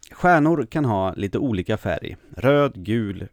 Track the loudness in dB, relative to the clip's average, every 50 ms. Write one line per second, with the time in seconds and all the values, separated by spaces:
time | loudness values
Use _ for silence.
0 | -20 -20 -10 0 4 4 6 6 6 4 2 0 -2 -4 -2 -2 0 0 0 0
1 | 0 -2 -4 -4 -6 -4 -2 -2 -2 -2 -2 -2 -2 -2 -4 -4 -2 -4 -4 -4
2 | -6 -10 -12 -14 _ _ -12 0 2 4 4 4 2 0 -2 -6 -6 -4 -2 -2
3 | -2 -4 -6 -10 -12 -14